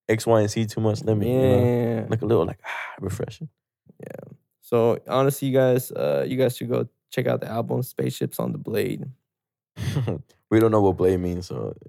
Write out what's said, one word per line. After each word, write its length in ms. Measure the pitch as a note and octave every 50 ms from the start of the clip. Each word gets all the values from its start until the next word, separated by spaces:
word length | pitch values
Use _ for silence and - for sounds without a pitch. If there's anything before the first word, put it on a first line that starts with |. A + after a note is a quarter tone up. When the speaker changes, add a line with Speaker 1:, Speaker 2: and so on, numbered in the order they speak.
| _
Speaker 1:
X, 200 | - A2+ A2 -
Y, 120 | A#2 A#2 A2
and 120 | G#2 G#2
Z 160 | - A2+ A2
too 140 | G#2+ - A2
much. 220 | A2 G#2+ G#2+ - -
Let 140 | A2 A2
me, 160 | G#2 G2+ A#2+ B2+
you 60 | C3
know, 240 | C3 C3 B2+ B2 B2
Speaker 2:
Yeah. 400 | A#2+ A#2+ A#2+ A#2+ A#2 A2+ A2+ G#2+ -
Speaker 1:
like, 120 | - A#2
a 60 | -
little, 180 | G#2+ A#2 F2+ E2
like, 140 | - - - -
ah, 300 | - - - - - - -
refreshing. 500 | G2 F#2+ - - - - - - D#3+ - - _ _ _ _ _ _ - _ -
Speaker 2:
Yeah. 340 | - - - - - - - - _ _ _ _
So 380 | _ - A#2+ A#2 A2+ A#2 - - -
honestly, 400 | - B2 C3 C3+ C#3+ C#3 - C#3
you 80 | C3+ B2+
guys, 340 | C3+ C3 B2+ B2 B2+ B2+ -
uh, 340 | - - - - C#3+ C#3 C3
you 100 | - C3
guys 180 | B2+ C3 A#2+ A#2+
should 120 | - B2 A#2
go 180 | B2 A#2+ A#2 - _ _ _ _
check 160 | - C3+ A#2+
out 160 | B2 A#2+ A#2
the 60 | -
album 340 | G#2+ A2 A#2 A#2 B2 B2 B2
Spaceships 580 | B2+ - - - C3 B2+ B2+ - - - - -
on 120 | A#2+ -
the 80 | - -
Blade. 460 | - - G#2+ G#2 G2+ G2 - - - C3+ - _ _ _ _ _ _ _ _ _ _ _ _
Speaker 1:
<laughs> 460 | - A2+ B2+ - C#3+ A#2 G#2 F2 D2 - _ _ _ _ _
We 80 | G#2+ A2
don't 100 | A2+ A2
know 120 | A2 G#2+
what 140 | G2 F#2+ F2
Blade 220 | F2 F2+ F#2 F#2 F2+
means, 280 | F2+ F2+ F2 F2+ F2+
so, 260 | - - - G#1+ - - - -